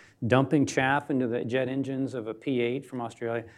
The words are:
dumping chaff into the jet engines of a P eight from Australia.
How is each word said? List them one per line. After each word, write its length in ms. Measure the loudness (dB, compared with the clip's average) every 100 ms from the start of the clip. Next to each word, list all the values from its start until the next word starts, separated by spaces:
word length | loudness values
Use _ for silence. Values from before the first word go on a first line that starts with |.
| -20 _ 4
dumping 400 | 4 6 2 2
chaff 440 | 2 2 0 0
into 180 | -2 0
the 160 | -2
jet 240 | -2 -2 -2
engines 440 | -2 -4 -4 -4
of 140 | -4 -8
a 80 |
P 260 | -6 -2 0
eight 240 | 0 -2
from 160 | -6 -8
Australia. 440 | -8 -6 -4 -4 -6